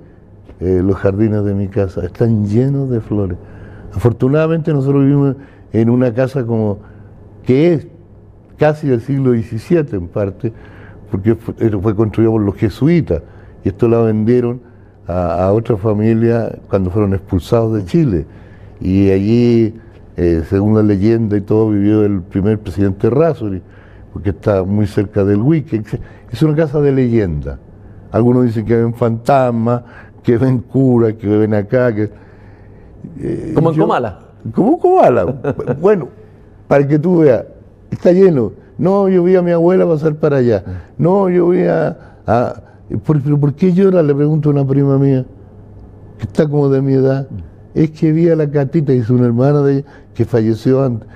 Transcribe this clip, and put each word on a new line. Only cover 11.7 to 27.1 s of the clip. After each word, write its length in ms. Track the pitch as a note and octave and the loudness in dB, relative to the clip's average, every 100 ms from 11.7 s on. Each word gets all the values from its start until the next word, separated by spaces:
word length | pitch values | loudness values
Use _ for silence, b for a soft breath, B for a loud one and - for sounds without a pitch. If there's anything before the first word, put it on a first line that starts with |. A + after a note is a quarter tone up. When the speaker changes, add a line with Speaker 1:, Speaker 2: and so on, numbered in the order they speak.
| G2+ | -2
Speaker 1:
fue 140 | G#2+ G2+ | -2 -2
construido 380 | A2 F#2 A2+ | -2 0 0
por 80 | A2 | 2
los 140 | G2 - | -2 -2
jesuitas, 640 | G#2+ - C#3 E3+ A2+ E2 B B B B | -4 0 0 2 0 -4 B B B B
y 60 | - | -6
esto 180 | F#2 A#2+ | -2 0
la 120 | A#2 | 2
vendieron 600 | A2+ G#2+ G#2+ B2 A#2+ B2+ B B B B - | 2 0 0 0 0 -6 B B B B -8
a, 380 | F2+ F2 E2+ F#2+ | -4 -2 -2 0
a 80 | |
otra 240 | G#2+ A2+ A2 | 0 -2 -2
familia 800 | A2 G#2 A2 A2+ A#2 A#2 G#2+ - - | -2 0 0 2 0 0 -4 -10 -4
cuando 220 | G2+ F2+ | -2 -2
fueron 220 | G2+ G2+ | -2 -2
expulsados 600 | F#2+ - F#2+ - A#2+ A2+ | -2 -4 -6 0 0 0
de 120 | A2 F2+ | -4 -2
Chile, 400 | E3+ D3 F2 C#2 B B B B B | 0 0 -2 -6 B B B B B
y 280 | F#2 F#2+ G2 | -2 2 2
allí, 640 | F#2+ G2 A#2 A#2+ A#2 A2 A2+ B B - - | 2 2 2 4 2 0 -4 B B -14 -2
eh, 260 | F2 E2 D2+ | 0 0 0
según 260 | G2 G#2 G#2+ | 0 2 2
la 80 | |
leyenda 540 | G#2+ G2+ G#2 A2+ A2 G#2 | 2 2 2 2 0 -2
y 40 | |
todo, 280 | G2 G#2+ A2 | 0 0 2
vivió 340 | G#2 G2+ G#2+ | 2 2 2
el 180 | G#2 G2+ | 0 -2
primer 380 | E2+ G2+ G2 G#2+ | -4 -2 0 -2
presidente 480 | - F2 G2 G2 A2+ | -4 -2 -2 0 0
Errázuriz, 540 | B2 E3 - G#2+ F#2+ B B B B - | 2 0 -2 -6 -8 B B B B -16
porque 160 | E2+ F2+ | -8 -6
está 320 | F2 - G2 | -4 -2 0
muy 220 | F#2 G#2 G2+ | 0 -2 0
cerca 360 | G#2+ G2 G#2 | -2 -4 -2
del 180 | G2 G2+ | 0 2
Huique. 400 | B2 D#3+ - A2 A2 C3+ B B B | 2 0 -2 -6 -6 -12 B B B
Es 100 | - | -4
una 120 | D#3 D3+ | 0 0
casa 260 | D#3 D3+ | -2 0
de 100 | C#3+ | 0
leyenda. 640 | C3+ B2 | 2 2